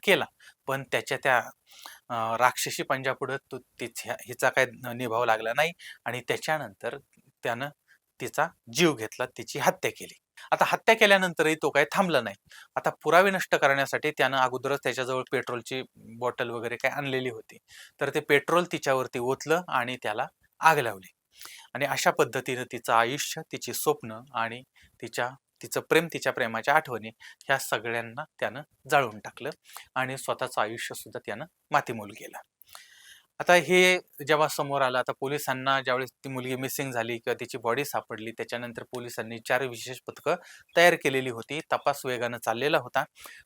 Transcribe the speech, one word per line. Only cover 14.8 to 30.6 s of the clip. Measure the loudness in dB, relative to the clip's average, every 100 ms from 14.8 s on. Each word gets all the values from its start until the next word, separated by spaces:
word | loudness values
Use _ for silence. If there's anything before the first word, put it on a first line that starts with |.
त्याच्याजवळ | -2 -2 -2 -2 -2
पेट्रोलची | -4 -4 -8 -6 -8 -10 _
बॉटल | -20 -6 -4 -2 -6
वगैरे | -4 -6 -4
काय | -4
आणलेली | -4 -4 -2 -4
होती, | -8 -16 -20 _ -20 -20 -6
तर | -2
ते | -2
पेट्रोल | 2 2 4 2 2
तिच्यावरती | -4 0 0 0 -4
ओतलं | -2 -2 0 0 0
आणि | -2 -2 -6
त्याला | -6 -4 -6 _ _ _
आग | 4 4
लावली. | 0 -4 -16 _ _ -20 -20 -18 -12
आणि | -4 -2
अशा | 2 2
पद्धतीनं | 4 0 0 -4 -6
तिचं | -6 -8 2
आयुष्य, | 4 4 0 -6 -8 -10
तिची | -10 -8
स्वप्न | -2 0 0 -4 -14 -10
आणि | -6 -6 -6 -16 _ -20 _
तिच्या, | -8 -4 -4 -6 _ _
तिचं | -6 -6
प्रेम, | 2 2 2
तिच्या | -4 -4
प्रेमाच्या | -2 -4 -2 2 2
आठवणी | 2 -8 -10 _
ह्या | -20 -20 -2 -2
सगळ्यांना | 0 -4 -2 -4 -6 -10 -14 -6
त्यानं | -6 -6 -16 _ 2
जाळून | 2 2 -4
टाकलं | -16 -10 -12 -12 _ -20 -8 -4
आणि | -4 -4
स्वतःचं | -6 -4 -4 -2